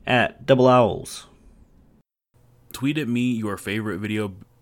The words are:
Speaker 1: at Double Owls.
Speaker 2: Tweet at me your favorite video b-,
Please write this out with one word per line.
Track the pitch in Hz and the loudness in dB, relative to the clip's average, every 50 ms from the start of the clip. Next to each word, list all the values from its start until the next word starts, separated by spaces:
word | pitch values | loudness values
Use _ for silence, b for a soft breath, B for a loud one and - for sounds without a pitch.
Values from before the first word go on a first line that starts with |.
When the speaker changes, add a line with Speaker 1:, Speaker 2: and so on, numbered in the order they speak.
| - | -2
Speaker 1:
at | - 127 120 110 - - - - | 0 2 2 2 0 -4 -4 0
Double | - 139 127 127 | 2 4 6 6
Owls. | 127 127 127 120 98 90 80 82 - - - - - _ _ _ - - _ - _ _ _ _ _ _ _ _ _ _ _ _ _ _ _ _ _ _ _ _ - | 6 6 6 4 4 0 -4 -8 -14 -16 -18 -18 -20 _ _ _ -20 -20 _ -20 _ _ _ _ _ _ _ _ _ _ _ _ _ _ _ _ _ _ _ _ -20
Speaker 2:
Tweet | - - 127 139 147 | -10 -6 -4 -4 -2
at | 156 147 117 | -2 -4 -2
me | 120 120 123 127 123 | -2 0 0 0 -2
your | 113 107 104 98 | -2 -2 -4 -6
favorite | 92 - 98 101 110 107 107 95 90 | -6 -6 -6 -4 -4 -4 -6 -6 -6
video | 104 104 107 107 107 101 | -6 -4 -4 -4 -4 -6
b-, | 95 92 - - _ _ | -8 -12 -20 -20 _ _